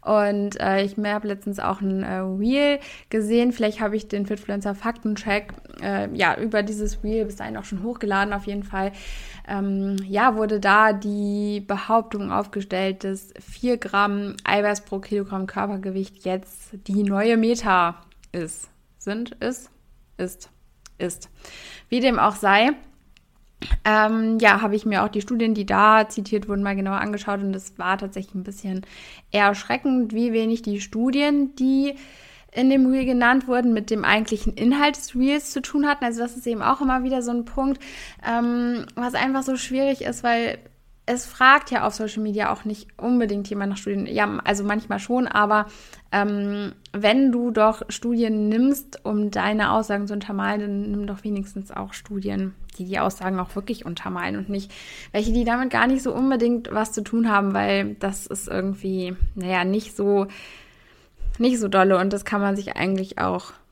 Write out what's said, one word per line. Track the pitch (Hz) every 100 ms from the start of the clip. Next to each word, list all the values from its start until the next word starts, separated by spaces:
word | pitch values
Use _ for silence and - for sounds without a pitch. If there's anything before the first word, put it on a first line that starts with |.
Und, | - 214 202 202 202 202
äh, | - 196
ich | 202 202
hab | 208 208
letztens | 214 196 208 202
auch | - 190
ein, | 196 190
äh, | 190 185
Reel | 190 190 220 269 285 285 - - -
gesehen. | 220 208 233 240
Vielleicht | 240 214 214
habe | 220 214
ich | 208
den | 202
Fitfluencer | 202 208 - 202 202
Faktencheck, | 202 226 233 214 208 - 202 208 - - -
äh, | 190 196 202
ja, | - 175 -
über | 220 214
dieses | 208 208 208 -
Reel | 214 220 208
bis | 196
dahin | 214 220
auch |
schon | 190 190
hochgeladen. | 208 240 208 196 202
Auf | 202 202
jeden | 202
Fall, | 196 190 196 196 - - - - -
ähm, | 202 196 196 196 196 190
ja, | 202 247 220
wurde | 214 214
da | 196 208 220
die | 202 208 202 202 202 208 208 202
Behauptung | 196 - 226 226 208 196
aufgestellt, | 202 202 202 196 185 190 190
dass | 196 190 - -
vier | - - 247 240
Gramm | - 202 202 202 202 196
Eiweiß | - 202 208 202 202
pro | 196
Kilogramm | 196 208 196 196 190
Körpergewicht | - 202 196 190 190 190 -
jetzt | 185 185 190 - - 196 -
die | 196
neue | 202 196 220 233
Meta | 226 233 226 185 170 170 - - -
ist. | 180 160 - - _ _ _
Sind, | - 208 240
ist, | - 226 254 - _ _ - _ -
ist, | 185 - - _ _ _ - -
ist. | 180 170 - - - - - - -
Wie | 247
dem | 254 233
auch | 165 202
sei, | 202 196 240 294 - _ _ - _ _ _ _ - -
ähm, | - 214 214 220 220 226
ja, | 220 202
habe | 214
ich | 208 220
mir | 196
auch | 208
die | 208
Studien, | 202 240 226
die | 220 196
da | 196 214 220 214
zitiert | - 202 214 202
wurden, | 202
mal | 202 196
genauer | 196 196
angeschaut | 202 208 202 202
und | 196
es | 190 190 -
war | 180 190
tatsächlich | 196 196 190
ein | 196
bisschen | 185 196 196 185 190 - - - -
erschreckend, | 208 202 202 - 254 285 254 226
wie | 220 240
wenig | 226 226 226
die | 226 202
Studien, | 202 220 247 262 294 294 277 277
die | 262 269 277 277 - - - - -
in | - 262
dem | 269 254
Reel | 262
genannt | 262 247 240 262 254
wurden, | 247 247
mit | 226 214
dem | 214
eigentlichen | - 214 220 214 -
Inhalt | - 226 285 294 294
des | -
Reels | 247 262 294 285
zu | -
tun | 262 294 294
hatten. | 285 240
Also | 233
das | 240 240
ist | 240
eben | 226
auch | - 269
immer | 269 254
wieder | 254 262
so | 240
ein | 240
Punkt, | 233 - 269 269 - - - - -
ähm, | 233 240 240 240 240 -
was | - 247
einfach | 254 262 269
so | 269 262
schwierig | - 262 277 269
ist, | - 233
weil | 240 233 233 - - _ _ - -
es | 247 -
fragt | - 254 285 -
ja | 240
auf | -
Social | 208 220 214
Media | 214 208 208
auch | 208
nicht | 214 208 - -
unbedingt | 240 247 220 202 202
jemand | 202 202
nach | 196
Studien. | - 202 -
Ja, | 220 208 208
also | - 202
manchmal | 202 214 - 202
schon, | 196 240 247
aber, | - 208 214 208 - - - _
ähm, | 196 208 202 202 202 202 - -
wenn | 202 208 247 269
du | 240 240
doch | 220 214 220 -
Studien | - 233 233 226 214 208
nimmst, | 220 262 277 - -
um | - 208 208
deine | 202 190 214 208
Aussagen | 214 220 202 202
zu |
untermalen, | 208 202 196 196 208
dann | 208 202 208
nimm | 208 202
doch | 196
wenigstens | 214 202 196 202 196
auch | - 196
Studien, | - - 202 196 196 190 190 - -
die |
die | 185 190
Aussagen | 196 185 185 190
auch | 180 -
wirklich | 196 220 -
untermalen | 170 190 180 175 202
und | 196
nicht | 196 196 - - - -
welche, | 208 220
die | 233
damit | 233 240 254
gar | 233 240
nicht | 262
so | 262
unbedingt | - 262 262 240 240 233
was | 214 220
zu | -
tun | 202 226 226
haben, | 208 202
weil | 196 202 196 202
das | 208 196 196 -
ist | 190 -
irgendwie, | 196 190 196 190 190 180 185 -
naja, | 208 180 185
nicht | 185 202 214 -
so, | 202 202 196 - - - - _ _ _ _ _ - -
nicht | 240 247
so | 208
dolle | 196 190 185
und | 190
das | 202
kann | - 208
man | 202
sich | 196 196 -
eigentlich | 185 190 190 -
auch | - 180 - - _